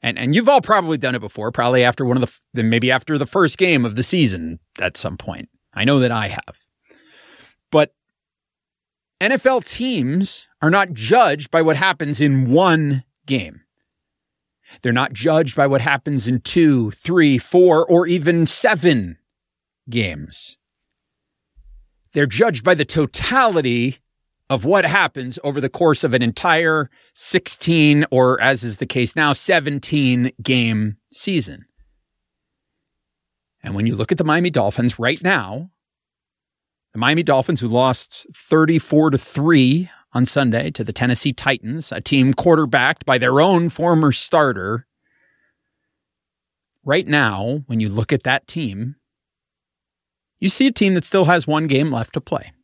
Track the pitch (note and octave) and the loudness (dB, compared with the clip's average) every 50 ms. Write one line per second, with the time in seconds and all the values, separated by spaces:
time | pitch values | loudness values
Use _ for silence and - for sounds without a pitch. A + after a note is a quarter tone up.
0 | - A#2+ A#2 - A2+ B2+ D3+ G#3 A#3+ A#3+ C#4+ C4+ - - G#3+ G3+ F3+ D#3+ D#3+ C#3+ | -4 -6 -6 -4 -2 0 0 2 2 4 4 4 4 2 0 0 2 0 -4 -2
1 | C#3 C3 B2 B2 G#2 G#2 - - G#2 A#2 A#2 - A#2+ A#2+ B2+ B2+ B2 A#2+ A#2+ - | -2 -4 -4 -4 -8 -10 -12 -8 -8 -6 -2 0 0 2 4 4 4 2 2 0
2 | C#3 B2 B2 C3 B2 - - - _ _ _ A#2+ A2+ A2+ A2+ A#2 A2+ B2+ C3 C3 | -2 0 0 0 0 -4 -6 -14 _ _ _ -2 -2 0 0 0 0 0 0 0
3 | - - D#3 C#3+ C#3 B2 - F#3+ F#3 D3+ - - F#3 F3+ E3+ C3+ A#2+ A#2 G#2 A2+ | -2 -2 -4 -4 -4 -2 0 0 0 0 2 0 0 2 2 0 0 -2 -2 -2
4 | B2+ - - F#3 D#3 A2+ F#2+ F2 E2 D#2+ E2 E2 _ _ _ - F#2+ F2+ - - | -2 0 2 2 2 0 0 -4 -8 -12 -12 -14 _ _ _ -6 -6 -6 -6 -6
5 | - E2+ E2 - - - F2 E2 - _ _ _ _ _ _ - G2+ B2 C#3+ C#3 | -10 -8 -10 -10 -12 -14 -14 -14 -16 _ _ _ _ _ _ -2 0 2 2 2
6 | B2+ B2 A#2 A2 G#2+ G2 - - - - - _ _ _ _ _ _ _ _ _ | 2 0 0 -2 -4 -6 -8 -10 -14 -16 -20 _ _ _ _ _ _ _ _ _
7 | _ _ _ _ _ _ - _ - _ _ _ _ _ - D3+ D3+ - _ _ | _ _ _ _ _ _ -20 _ -20 _ _ _ _ _ 2 2 2 2 _ _
8 | _ _ _ _ _ _ _ _ _ _ _ _ _ _ _ _ _ _ _ _ | _ _ _ _ _ _ _ _ _ _ _ _ _ _ _ _ _ _ _ _
9 | _ _ _ _ F3+ G#3+ C4 C4 - B3+ C4 B3 - - - - A#3+ C4 B3+ F3+ | _ _ _ _ -2 0 0 2 2 2 0 0 -2 -6 -8 -6 -4 -4 -2 -2
10 | B2+ B2+ C#3+ F3+ G3 - - - - _ _ _ - D#3 E3+ G3+ G3 F#3 E3 A2 | -2 -2 0 -2 -2 -2 -4 -10 -12 _ _ _ 0 2 2 2 2 0 -4 -10
11 | A2 A2+ G#3 B3 A#3+ F3+ C#3+ D3 D3 - - E3 E3 D#3+ D#3 C#3 F#3 F#3+ F3+ - | -2 2 4 4 4 4 2 -2 -6 -2 0 2 2 2 2 2 2 0 0 -2
12 | E3 D3 D3 - D3 D3 C3+ C3+ C3 A#2 B2 D#3+ F#3+ F#3 E3 D#3+ D#3 C#3+ C#3 C3+ | -4 -6 -2 0 0 2 2 2 2 2 4 4 4 4 4 2 2 -2 -2 -4
13 | - _ _ _ _ - C#3 B2+ F#2 D#2 - - _ _ _ _ _ _ _ _ | -6 _ _ _ _ -4 -4 -4 -4 -8 -14 -20 _ _ _ _ _ _ _ _
14 | _ _ _ _ _ _ _ _ _ _ _ _ _ _ - _ - B2+ A#2 B2 | _ _ _ _ _ _ _ _ _ _ _ _ _ _ -20 _ -4 -2 0 0
15 | C3+ - - G2+ A2 D#3+ D#3 D#3 E3 C#3 - - C#3+ C#3 C3+ C3+ A#2 C#3 C#3+ C3+ | 0 -2 -4 -4 0 2 2 2 2 0 0 0 0 2 2 0 0 0 -2 -2
16 | _ C#3+ C#3+ C3+ G2+ A#2+ B2+ A#2+ - - - F3+ E3 D#3 C#3+ B2+ A#2 G#2+ G2+ - | _ -4 -4 -2 -2 -2 -4 -2 -4 -2 0 2 4 4 4 2 0 -4 -6 -10
17 | - - E3+ F3+ D#3+ D3 C3+ B2 - - - F3+ F#3 F3+ E3 D#3 E3 - E3 E3+ | -8 -2 2 2 4 4 2 0 -2 0 2 4 6 6 6 4 4 4 2 2
18 | F3+ E3 F3 F#3 C#3+ E3 F3 E3+ E3 - - - - A3+ G#3+ D#3+ C3 F3 D3+ A#2 | 4 2 0 0 0 0 2 2 2 0 0 0 0 0 0 2 2 2 2 2
19 | G2+ F2 - _ _ _ _ _ _ _ _ _ _ _ _ _ _ - A#2 A#2+ | -2 -6 -12 _ _ _ _ _ _ _ _ _ _ _ _ _ _ -6 -4 -4
20 | G#2+ F#2 E2 D2 D2 D#2+ - - - - - _ _ _ _ _ _ _ _ _ | -4 -4 -6 -10 -14 -12 -10 -10 -10 -12 -14 _ _ _ _ _ _ _ _ _
21 | _ _ _ _ _ _ _ _ _ _ _ - - - - - _ _ _ _ | _ _ _ _ _ _ _ _ _ _ _ -20 -20 -20 -20 -20 _ _ _ _
22 | _ _ _ D3+ C#3+ C3+ G2 A2 A3+ A#3 F3+ A#2+ G#2+ F#3 F3+ D3 D3+ - - D#3+ | _ _ _ 0 0 0 2 0 0 0 0 -2 2 0 2 2 0 -2 0 -2
23 | D3+ B2+ - - - - A#3 C4+ C4 A3+ G3 E3 C#3+ B2+ - A#2+ A#2 C3 C3 - | -2 -2 -4 -6 -6 -2 0 2 2 2 2 0 0 0 0 0 -2 -2 -4 -8
24 | _ _ _ _ _ _ _ _ _ _ C3+ B2 F#2+ D3 - G3+ F3 D#3 D3+ G3+ | _ _ _ _ _ _ _ _ _ _ -4 -2 0 2 2 2 2 2 2 2
25 | F3+ D3 _ C#3+ B2+ B2+ B2 F3+ - D3 C#3 C#3+ C3+ C3 - - F3 E3 D3 - | 0 0 _ -8 -10 -10 -10 -8 -8 -6 -4 -4 -4 -4 -2 0 2 2 2 2
26 | - D3 A#2+ B2+ B2 A#2 G#2+ - - F3+ E3 D#3+ E3+ D#3+ D#3+ D#3 C#3+ B2 _ _ | 0 0 0 2 0 0 -2 -2 0 0 2 2 2 0 0 -2 -2 -6 _ _
27 | _ _ _ - - - - F#3 - - - - - - E3 E3 D3+ D3 D3 D3 | _ _ _ -12 -8 -2 -2 -2 -2 -2 -6 -4 -2 0 2 4 4 4 4 4
28 | D3 - - B2+ B2+ B2+ B2+ - - C3 C#3 A#2+ A2 A#2+ G#2+ - C#3 B2 - C3 | 2 2 2 2 4 4 2 2 2 0 0 0 -4 -8 -6 -8 -8 -6 -2 -2
29 | B2 A2 - E3 F3+ F#3 F3 - - - F#3 E3+ C#3 C#3+ C#3+ C#3 - - - D3 | -2 -2 -2 -2 0 0 0 -2 0 0 0 0 0 -2 -6 -6 -6 -4 -2 0
30 | C#3 B2+ B2+ B2 B2 C3 - _ G#2+ - C3 B2 A#2 A#2 A2+ G#2+ G#2+ G#2+ G#2 _ | 0 2 0 0 0 -2 -4 _ -4 -2 0 0 0 0 -2 -2 -2 -4 -6 _
31 | _ _ _ - - - F#3+ D#3+ A#2 - - - - _ _ _ _ _ _ _ | _ _ _ -10 -8 -4 -4 -4 -4 -6 -12 -18 -20 _ _ _ _ _ _ _
32 | _ _ _ _ _ _ _ _ _ _ _ _ _ _ _ _ _ _ _ _ | _ _ _ _ _ _ _ _ _ _ _ _ _ _ _ _ _ _ _ _
33 | _ _ _ _ _ _ _ _ _ _ _ _ _ - G2 G2 G#2+ A2+ A#2+ G2+ | _ _ _ _ _ _ _ _ _ _ _ _ _ -10 -6 -2 -2 -2 -2 -2
34 | A2 - - D#3 E3+ D3+ D3+ E3+ F3 - D3+ C3+ A2 G2+ - - A#2+ B2 - - | -2 -2 -2 -2 0 0 0 2 0 0 0 0 -2 -2 -2 0 -2 -2 -2 0
35 | A#2 B2 D#3 E3+ F3+ F#3 G3 D#3 G#2 F#2 G2+ B2+ E3 F#3 _ _ _ _ _ _ | -2 -2 -2 -2 -2 -2 -2 -2 -4 -6 -10 -12 -12 -14 _ _ _ _ _ _
36 | _ _ _ _ _ _ _ _ _ _ _ _ _ _ _ _ _ _ _ G#2 | _ _ _ _ _ _ _ _ _ _ _ _ _ _ _ _ _ _ _ -2
37 | A#2 C3 D3+ E3 E3+ - C#3+ C3+ B2+ - E3+ C3+ B2 A#2 A2 B2 B2+ C3 - - | 0 0 2 2 2 2 2 2 2 0 -2 -4 -2 -2 0 2 2 2 0 -2
38 | - - - - - - - - - - D#3 D#3 D#3+ D#3 E3 D#3+ - - - D3+ | -6 -12 -12 -16 -16 -16 -18 -20 -6 0 2 2 4 4 2 0 0 2 2 2
39 | D#3 D#3+ C#3 B2+ - - - - C#3+ D#3+ E3+ D3 C3 B2+ C#3 E3 F3+ F3 - _ | 2 2 0 -2 -4 -6 -6 -2 0 4 4 4 4 4 2 0 -2 -6 -12 _
40 | _ _ _ B2 B2 - - D3 C#3 B2 A2 A#2 C#3 D3+ D3 - A#2+ G#2 - - | _ _ _ -2 -2 0 0 0 0 0 0 -2 -4 -4 -6 -8 -8 -8 -6 -4
41 | B2+ B2 B2 - - C#3+ B2+ - - C#3 C3+ - - G#2+ C3 D#3+ D#3 - - - | -2 -2 0 0 -2 -4 -4 -4 -2 -2 -2 -2 -4 -10 -10 -10 -10 -10 -12 -10
42 | - - - C#3 B2+ C3+ C3 - - F3 E3 D3+ D#3 B2+ A2+ C#3 B2 C3+ E3 _ | -6 -2 2 2 2 2 2 2 4 4 4 4 2 0 0 0 0 0 -2 _
43 | - - C3 B2 A#2+ B2 B2+ C#3+ D#3 F#3 G3 F3 E3+ E3+ - - D#3+ E3+ E3+ D#3+ | -2 -2 0 2 2 2 4 4 4 4 4 2 0 0 -4 -2 0 2 2 4
44 | D#3 D3 B2+ - - - - E3 D3+ C#3 A#2+ G2 F2+ G2 A2 A#2 - _ _ _ | 4 2 2 0 -2 0 2 2 2 2 0 -4 -6 -6 -6 -6 -8 _ _ _
45 | _ _ _ _ _ _ _ _ _ _ _ _ _ _ _ _ _ _ _ _ | _ _ _ _ _ _ _ _ _ _ _ _ _ _ _ _ _ _ _ _
46 | _ _ _ _ _ _ _ _ _ _ _ _ _ _ _ _ _ C#3+ C#3 E3+ | _ _ _ _ _ _ _ _ _ _ _ _ _ _ _ _ _ -2 -2 -2
47 | F#3+ - D3 D3 C3+ A2 G2+ F#2+ G2+ A2+ C3+ D3+ C#3 _ B2 A2+ A2 G#2+ G2 A2+ | 0 0 0 2 2 0 0 -2 -4 -4 -6 -6 -6 _ -2 -2 -2 -2 -2 -4
48 | A2+ - D3+ A#2+ _ C3 C3 C#3 _ - - E3+ D#3 A#2 G2 G2 A2 B2+ C#3+ _ | -2 0 -2 -2 _ -2 -2 -2 _ -8 -10 -8 -8 -8 -8 -8 -10 -10 -10 _
49 | _ _ _ _ _ _ _ _ _ _ _ _ _ _ _ _ _ _ _ _ | _ _ _ _ _ _ _ _ _ _ _ _ _ _ _ _ _ _ _ _
50 | _ _ _ _ _ _ _ _ - F#3+ - - C4 C#4 A#3+ - A3 G3 F#3+ F3 | _ _ _ _ _ _ _ _ -2 -2 0 2 0 0 2 2 0 2 2 0
51 | D#3+ - - G3 F#3 D3+ F3+ F3 - - D3+ D#3 D#3+ D#3+ C#3 C3 D3 D#3+ C3+ A#2 | -2 0 0 2 4 4 2 2 0 -2 -2 -2 -2 0 0 0 0 -2 -4 -4
52 | A2+ - - D#3+ - - E3 C#3 - - _ _ | -6 -6 -8 -12 -8 -6 -8 -8 -8 -12 _ _